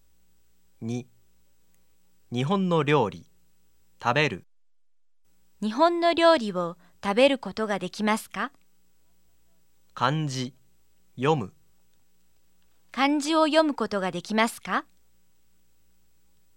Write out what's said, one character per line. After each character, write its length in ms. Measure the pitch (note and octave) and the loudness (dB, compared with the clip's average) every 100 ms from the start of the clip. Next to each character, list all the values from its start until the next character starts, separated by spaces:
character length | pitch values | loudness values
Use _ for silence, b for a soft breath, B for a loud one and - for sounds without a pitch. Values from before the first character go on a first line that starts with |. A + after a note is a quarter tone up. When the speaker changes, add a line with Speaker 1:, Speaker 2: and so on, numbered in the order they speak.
| _ _ _ _ _ _ _ _ | _ _ _ _ _ _ _ _
Speaker 1:
二、 260 | A2+ A#2+ - _ _ _ _ _ _ _ _ _ _ _ _ | -10 -8 -10 _ _ _ _ _ _ _ _ _ _ _ _
日 140 | A#2+ | -6
本 240 | C#3 G3 F#3 | -2 -2 0
の 140 | E3 | 0
料 260 | C#3+ D3+ G#2 | 2 2 0
理、 220 | F2 - _ _ _ _ _ _ _ | -4 -16 _ _ _ _ _ _ _
食 120 | A2+ | -2
べ 140 | C3 D3+ | 0 0
る。 180 | F2 - _ _ _ _ _ _ _ _ _ _ _ | -4 -12 _ _ _ _ _ _ _ _ _ _ _
Speaker 2:
日 100 | G#3+ | -6
本 260 | A3 E4+ E4+ | 2 2 2
の 140 | E4+ | 0
料 240 | E4 E4 D#4+ | 4 4 4
理 160 | G#3+ | 2
を 240 | F3+ E3+ F3 b _ | -4 -6 -8 b _
食 120 | G3+ | -2
べ 160 | G3+ C#4 | 4 4
る 80 | C4+ | 4
こ 160 | G3 | -4
と 120 | F3+ G#3+ | -6 -4
が 120 | G3 | -4
で 100 | F3+ | -6
き 160 | - | -4
ま 140 | G#3 G#3+ | -2 -2
す 100 | - | -4
か？ 240 | F#3+ A#3 - _ _ _ _ _ _ _ _ _ _ _ _ _ | -10 -10 -12 _ _ _ _ _ _ _ _ _ _ _ _ _
Speaker 1:
漢 320 | - B2 D#3 D3+ | -2 0 0 -2
字、 280 | C3 B2+ - _ _ _ _ _ - | -4 -8 -10 _ _ _ _ _ -2
読 200 | C3+ D#3 | 0 0
む。 180 | F#2+ - _ _ _ _ _ _ _ _ _ _ _ _ _ | -2 -12 _ _ _ _ _ _ _ _ _ _ _ _ _
Speaker 2:
漢 260 | - C4+ D4 | -2 0 2
字 160 | C#4 | 2
を 120 | D#4+ D#4 | 2 4
読 180 | D#4 | 4
む 80 | D#4+ | 2
こ 160 | C4 G#3+ | 0 -4
と 120 | G3+ | -2
が 100 | F#3 | -4
で 100 | E3+ | -6
き 140 | - | -4
ま 120 | G#3+ A#3 | 0 0
す 140 | - | -2
か？ 240 | - A3 - - _ _ _ _ _ _ _ _ _ _ _ _ _ _ _ | -6 -6 -6 -14 _ _ _ _ _ _ _ _ _ _ _ _ _ _ _